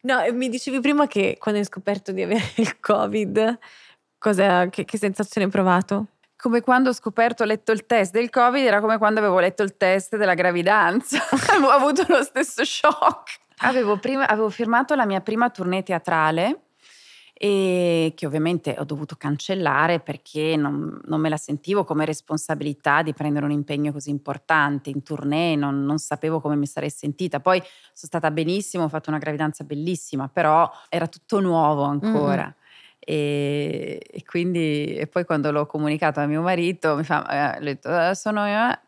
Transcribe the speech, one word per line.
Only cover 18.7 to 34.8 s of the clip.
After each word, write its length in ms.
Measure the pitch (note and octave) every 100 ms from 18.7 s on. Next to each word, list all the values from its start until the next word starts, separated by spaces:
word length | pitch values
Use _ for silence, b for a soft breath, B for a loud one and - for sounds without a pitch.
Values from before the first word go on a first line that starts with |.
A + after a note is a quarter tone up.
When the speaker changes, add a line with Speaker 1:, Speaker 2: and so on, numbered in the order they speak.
| -
Speaker 2:
ho 60 |
dovuto 320 | - C#3+ D3+ -
cancellare 840 | - D3 - F#3+ D#3 C3+ D#3+ E3+
perché 560 | - D#3 - D3+ D#3 D#3
non, 420 | C#3+ C#3+ D3+ -
non 160 | - D#3
me 80 | D#3
la 80 | D3+
sentivo 480 | - D3 - G3+
come 180 | F3+ D3+
responsabilità 960 | D#3 D3+ _ D#3 - D3+ D3 C#3+ D3 D3
di 120 | D#3
prendere 320 | - D3 D3
un 60 | C#3+
impegno 420 | D3 C#3+ C#3+ D3
così 160 | C#3+ C#3
importante 800 | C#3+ C#3+ C#3 - D#3+ C#3+ C#3+ C#3+
in 140 | C#3
tournée, 520 | - D3+ C#3 D3+ E3+
non, 280 | D3+ C#3+ C#3
non 120 | C#3 D3+
sapevo 400 | - D3 D#3+ D#3+
come 140 | D3
mi 100 | D3 C#3+
sarei 220 | - C#3+
sentita. 500 | - D3 C#3 F3+ C#3+
Poi 180 | F3+ F#3
sono 100 | F3 B B
stata 380 | - D#3 E3+ D#3
benissimo, 540 | D3+ D#3+ G3 G3 F3+
ho 40 | D#3+
fatto 200 | D#3 -
una 100 | D3+
gravidanza 440 | D3+ D3+ D#3 -
bellissima, 640 | C#3+ D3 D#3+ F3 - C3+ C3+
però 400 | - D#3 D#3+ E3 B B
era 180 | E3 E3
tutto 320 | - - G#3
nuovo 420 | F#3+ E3 D3+ D3
ancora. 600 | C#3+ C#3+ G#3+ A3 C#3+ C#3+
Speaker 1:
Mm-mm. 100 | - - b b b b
Speaker 2:
E, 1000 | - D3+ D3 C#3+ C#3+ C#3+ D3 - - - -
e 140 | -
quindi, 680 | - F3 F3 E3+ D#3 D3